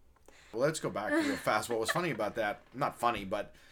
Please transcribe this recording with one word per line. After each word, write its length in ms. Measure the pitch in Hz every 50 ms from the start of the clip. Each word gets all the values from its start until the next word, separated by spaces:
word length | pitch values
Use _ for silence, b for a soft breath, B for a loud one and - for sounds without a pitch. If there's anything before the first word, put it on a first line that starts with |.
| - - - _ _ B B B B B
Well, 100 | - 113
let's 180 | 131 156 156 -
go 100 | - 127
back 220 | 92 98 107 -
real 240 | 294 330 302 285 -
fast. 320 | - - 127 110 107 110 110
What 120 | 120 110
was 100 | 113 -
funny 220 | - 165 180 165
about 240 | 127 107 107 101 -
that, 260 | 120 107 104 98 - - -
not 240 | - 127 143 117 -
funny, 280 | - 120 120 113 101 98
but 280 | 95 104 104 101 - b b b b